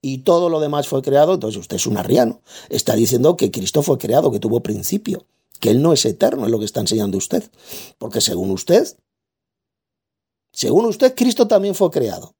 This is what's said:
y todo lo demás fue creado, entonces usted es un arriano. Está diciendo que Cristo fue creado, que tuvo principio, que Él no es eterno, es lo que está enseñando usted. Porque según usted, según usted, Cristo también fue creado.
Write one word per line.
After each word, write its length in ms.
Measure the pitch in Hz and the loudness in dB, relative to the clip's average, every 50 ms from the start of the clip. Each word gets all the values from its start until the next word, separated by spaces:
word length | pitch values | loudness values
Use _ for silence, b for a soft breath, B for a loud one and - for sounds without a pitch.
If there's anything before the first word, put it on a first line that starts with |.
y 180 | - 135 135 131 | -6 -6 -8 -4
todo 280 | 131 - 175 170 175 170 | 2 4 4 4 4 2
lo 140 | 165 156 | 0 0
demás 260 | 151 151 147 147 139 - | -2 -2 -2 -2 -4 -2
fue 140 | - 139 | -4 -4
creado, 320 | 135 139 135 143 151 160 190 | -2 2 4 4 4 4 2
entonces 260 | 185 190 110 107 98 | -2 -2 -6 -8 -8
usted 160 | 87 - - | -10 -8 -6
es 120 | 95 - - | -6 -4 -4
un 100 | 107 101 | -4 -4
arriano. 440 | 92 - - 110 - 113 - - B B B B B B | -2 0 2 2 2 2 0 -8 B B B B B B
Está 260 | - - - - - | -6 -4 -2 0 2
diciendo 400 | 110 117 104 127 110 123 151 175 | 2 2 2 2 2 4 2 2
que 160 | - - 104 | 2 0 -2
Cristo 320 | - - 95 - - 151 143 | -2 -4 -8 -2 -2 -2 0
fue 140 | - 143 131 | 0 0 -2
creado, 340 | - 104 113 139 - 139 | 0 0 2 2 2 2
que 80 | 113 104 | 0 0
tuvo 240 | - 113 110 117 - | -2 -2 -2 -2 -2
principio, 640 | - 104 101 - - - - - - 202 - _ _ _ _ _ _ _ - | -4 -6 -6 -6 -4 -6 -4 -4 -6 -10 -10 _ _ _ _ _ _ _ -4
que 120 | - 113 | 0 2
Él 100 | 110 127 | 2 4
no 100 | 143 165 | 4 4
es 140 | 165 139 - | 2 2 2
eterno, 400 | 113 95 - - - - 139 127 | -2 0 0 0 0 0 0 -2
es 60 | 113 | -2
lo 80 | 117 110 | -2 -2
que 60 | 107 | -2
está 140 | 104 - - | -4 -6 -4
enseñando 380 | 110 - - 110 104 98 95 95 | -4 -2 -2 -2 -2 -2 -2 -4
usted. 260 | 95 - - - - - B B B B B B B B B B | -4 -2 -4 -4 -4 -6 B B B B B B B B B B
Porque 240 | 117 117 - 117 | -14 -6 -4 -2
según 280 | - - 95 87 92 98 | -2 -2 -2 -4 -4 -4
usted, 380 | 95 92 - - 170 220 330 - - _ _ _ _ _ _ _ _ _ _ _ _ _ _ _ _ _ _ _ _ _ _ _ _ _ _ _ _ _ _ _ _ | -4 -6 0 2 2 2 2 0 -8 _ _ _ _ _ _ _ _ _ _ _ _ _ _ _ _ _ _ _ _ _ _ _ _ _ _ _ _ _ _ _ _
según 320 | - - 107 - 180 233 | -6 -2 2 2 2 2
usted, 300 | 233 202 - - 254 254 | 2 0 2 2 2 2
Cristo 340 | - 240 247 220 - 240 214 | 4 0 0 2 2 2 4
también 260 | - - 196 202 190 | 4 2 2 0 0
fue 160 | - 202 170 | 0 0 0
creado. 420 | - - 127 107 92 - - - _ _ | 2 0 -2 -2 -4 -8 -14 -18 _ _